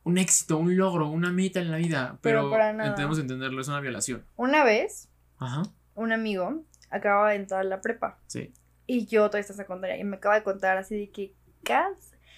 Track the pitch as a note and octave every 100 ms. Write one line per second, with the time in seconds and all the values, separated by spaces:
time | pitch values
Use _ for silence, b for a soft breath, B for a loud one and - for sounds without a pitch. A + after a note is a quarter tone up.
0 | E3+ F3+ F#3 - - D#3 E3+ F#3 F#3+ F3
1 | D3+ D#3+ F3 F3+ F#3+ F#3 E3+ D#3+ E3+ D3
2 | B2+ - - A3+ A3 A3 G#3+ G#3+ G#3+ G3+
3 | D3 D#3 C3 B2+ C3+ C3 C3+ C#3+ C#3 G#2+
4 | A#2+ A#2+ - - B3 D4+ C4 G#3+ G4+ -
5 | - _ _ - B2+ C#3 G3+ _ _ -
6 | A3+ A3+ A3 F#3+ F3+ D#4 - _ - G3+
7 | G#3 G3+ G#3+ G3+ G3 F#3+ F#3+ G3 - -
8 | - - - - - _ _ _ - B3
9 | G3+ G#3+ G#3 G#3 G3+ G3+ F#3+ F#3 F#3+ F#3
10 | G3+ F#3+ G3+ G#3+ G#3+ G3 F#3+ F#3+ F#3+ G#3+
11 | G3+ - G3 _ _ _ - C4 F#4 F#4+
12 | - _ b